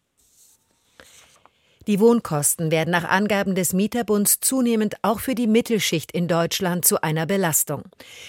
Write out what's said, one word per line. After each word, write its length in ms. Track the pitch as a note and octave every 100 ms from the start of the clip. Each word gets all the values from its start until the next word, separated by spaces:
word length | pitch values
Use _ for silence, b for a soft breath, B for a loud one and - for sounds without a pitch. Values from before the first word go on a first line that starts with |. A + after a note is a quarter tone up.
| _ _ _ _ _ _ _ _ _ - b b b b b b b b -
Die 140 | G3+
Wohnkosten 680 | A#3 A#3 - D3 D3 - D#3+
werden 200 | D#3+ D#3+
nach 140 | F3 E3
Angaben 500 | F#3+ G#3 G3+ G3 F#3
des 160 | F3+
Mieterbunds 720 | F#3 G#3+ A#3+ A3+ G#3 G3+ -
zunehmend 540 | - C4 A#3+ A3 G#3+ -
auch 200 | G3+ A3+
für 120 | -
die 140 | A#3+ A#3
Mittelschicht 640 | A3 A#3 G#3+ - E3 -
in 160 | F3 E3+
Deutschland 560 | E3 E3 - F#3 F3
zu 180 | - G3+
einer 240 | D#3+ D#3 D#3+
Belastung. 580 | G3 F3 - - C#3+ - - B B